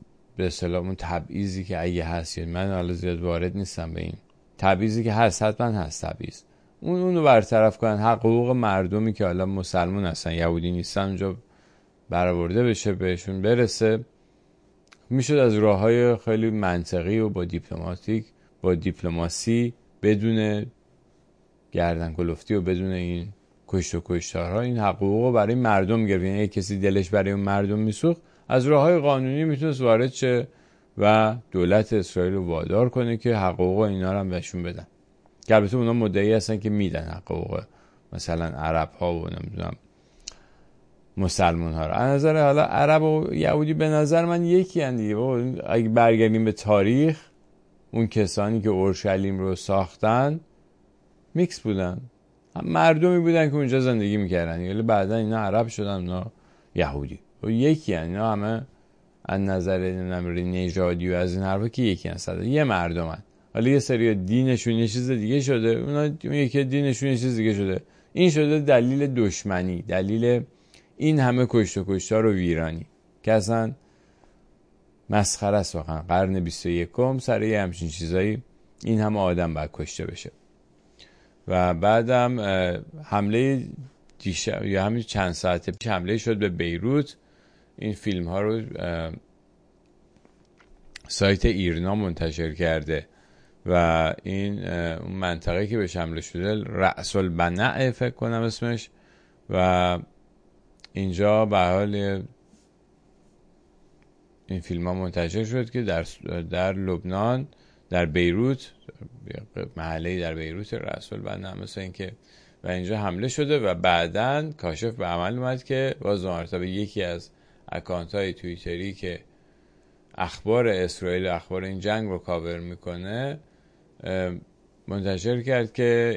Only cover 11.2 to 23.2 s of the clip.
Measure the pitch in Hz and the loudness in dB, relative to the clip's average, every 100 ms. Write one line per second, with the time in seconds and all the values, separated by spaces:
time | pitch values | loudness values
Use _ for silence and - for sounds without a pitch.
11.2 | 98 101 - _ _ _ _ _ _ 87 | -4 -6 -14 _ _ _ _ _ _ 0
12.2 | 90 87 85 101 123 101 104 92 92 87 | 2 2 0 2 2 2 -2 -2 -2 -2
13.2 | - 95 101 120 117 - 110 110 117 _ | -4 -2 2 2 2 2 2 2 -4 _
14.2 | _ _ _ _ _ _ _ - _ 127 | _ _ _ _ _ _ _ -20 _ -2
15.2 | 123 147 123 104 107 95 110 120 120 113 | 2 4 6 6 6 6 4 6 4 2
16.2 | - 110 113 107 95 87 85 90 85 113 | 0 2 2 0 0 0 -2 -2 0 0
17.2 | 110 98 87 85 - 85 85 90 - 110 | 0 -2 -4 -6 -6 -8 -8 -8 -4 -4
18.2 | 107 _ _ _ 92 87 95 - 87 85 | -4 _ _ _ 0 0 -2 -4 -4 -2
19.2 | 85 - - 117 120 - _ _ 104 104 | -2 -4 0 0 0 -6 _ _ 0 2
20.2 | 113 110 107 104 117 - _ _ _ _ | 2 0 0 -2 -6 -14 _ _ _ _
21.2 | _ _ _ _ _ 90 85 82 82 80 | _ _ _ _ _ -2 0 0 -4 -2
22.2 | 85 78 - 104 87 90 95 92 87 87 | -2 -2 -2 0 0 0 -2 -2 -4 -4